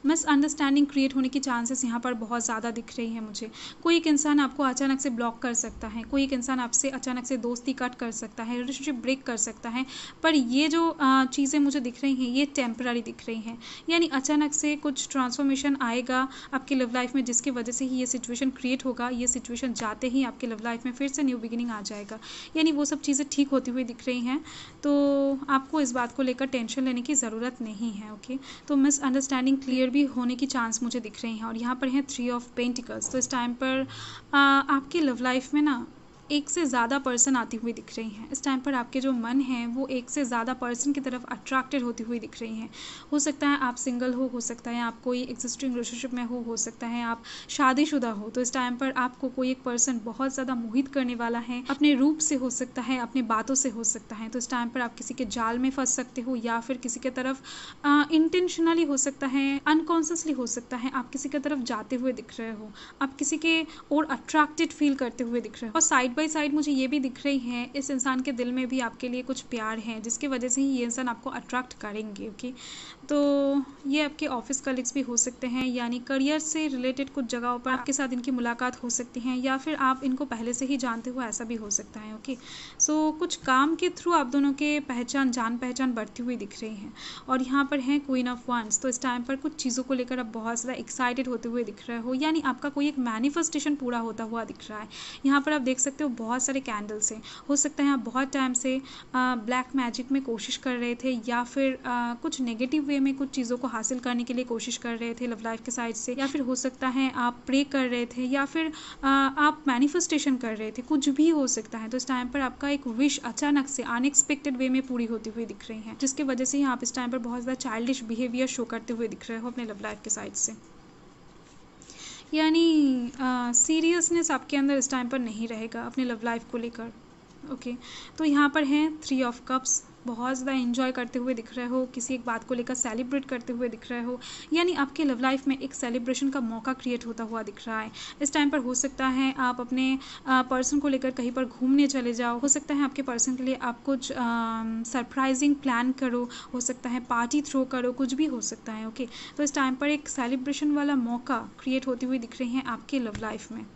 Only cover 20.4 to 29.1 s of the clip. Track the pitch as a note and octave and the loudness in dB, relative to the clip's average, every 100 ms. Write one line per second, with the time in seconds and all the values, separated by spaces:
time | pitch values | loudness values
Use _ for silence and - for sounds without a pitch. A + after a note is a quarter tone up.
20.4 | A#3+ A3 A#3 A#3 B3+ A#3+ C#4 C#4 C#4 A#3+ | -6 -4 -4 -4 -6 -4 -4 0 0 0
21.4 | A3 A#3 A#3+ G#3+ G3+ G#3 G3+ A3 - - | -4 -4 -4 -6 -8 -10 -10 -12 -12 -14
22.4 | - D#4+ D#4+ C#4+ D4 D4 D4 C#4+ C#4+ - | -6 4 4 4 2 0 2 2 2 2
23.4 | C#4 C4+ B3+ B3 A#3+ A#3 - B3 A#3+ C#4+ | 4 2 2 -2 -4 -4 -4 -2 0 -2
24.4 | D#4 - - - D4 C#4+ C#4+ C#4 C#4 C4+ | -4 -14 -16 -2 4 6 6 6 4 2
25.4 | C#4+ C4+ C4+ D#4 C4+ B3 A#3+ - C4 B3+ | 2 0 2 2 2 0 -2 0 0 0
26.4 | C4+ C4 A3+ - C4 B3 B3 D4 A3+ A3 | -2 0 -2 0 0 0 0 0 0 -4
27.4 | B3 B3 A3 G#3 A#3 G3+ G#3+ G#3 - C4+ | -6 -4 -8 -4 -6 -6 -10 -14 -8 -8
28.4 | - - - C#4+ C#4 C#4 C#4 | -8 -18 0 4 6 4 2